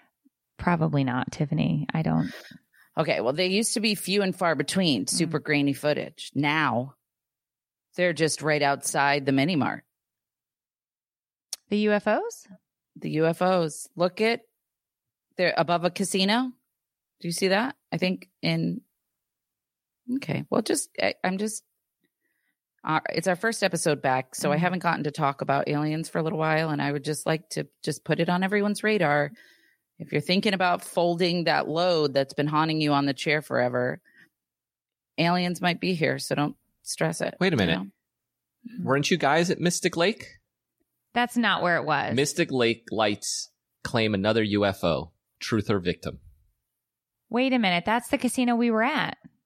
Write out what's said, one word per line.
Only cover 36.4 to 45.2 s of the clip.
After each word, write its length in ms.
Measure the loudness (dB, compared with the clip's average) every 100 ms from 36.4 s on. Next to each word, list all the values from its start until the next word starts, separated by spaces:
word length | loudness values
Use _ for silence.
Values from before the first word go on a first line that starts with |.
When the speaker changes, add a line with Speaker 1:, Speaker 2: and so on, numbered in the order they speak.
| -2 -4 _ _
Speaker 2:
stress 380 | -12 -4 -2 -2
it, 140 | -4 0
Speaker 3:
Wait 120 | 0
a 40 | 2
Speaker 2:
you 20 |
Speaker 3:
minute. 180 | 2 0
Speaker 2:
know? 60 | -4 _ _ _ _ _ _ _ -18
Speaker 1:
Mm-hmm. 100 | -8
Speaker 3:
Weren't 260 | 0 0 2
you 80 | 2
guys 320 | 4 2 2
at 100 | 0
Mystic 360 | 0 0 -2 0
Lake? 300 | 0 0 -10 -20 _ _ _ _ _ _ _
Speaker 1:
That's 220 | -2 0 0
not 260 | 2 2
where 140 | 2 2
it 60 |
was. 300 | 0 -2 0
Speaker 3:
Mystic 380 | 0 0 0 0
Lake 320 | 2 2 2 -4
lights 580 | 0 0 0 -6 -8 -10 _ _ _
claim 320 | -4 0 2
another 280 | 2 2 2
U 220 | 2 4
F 200 | 2 2
O. 260 | 0 0 -4 _